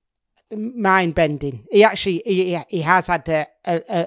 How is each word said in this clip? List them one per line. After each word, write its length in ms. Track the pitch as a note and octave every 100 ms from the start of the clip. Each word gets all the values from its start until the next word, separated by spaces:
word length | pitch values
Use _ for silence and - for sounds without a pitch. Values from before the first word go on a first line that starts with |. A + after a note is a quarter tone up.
| _ _ _ _ -
mind-bending. 1160 | G#3+ A3+ B3 G3 F#3+ E3+ D#3 D#3 D3 C#3+ A#2+ -
He 140 | G3+
actually, 380 | G#3+ G3 G3 E3+
he, 340 | A#3 F#3 F#3 E3+ -
he 120 | F3+
has 260 | D3+ F#3 F3
had 220 | E3+ E3
a, 180 | D#3 D3+ _
a, 420 | - E3+ - F3+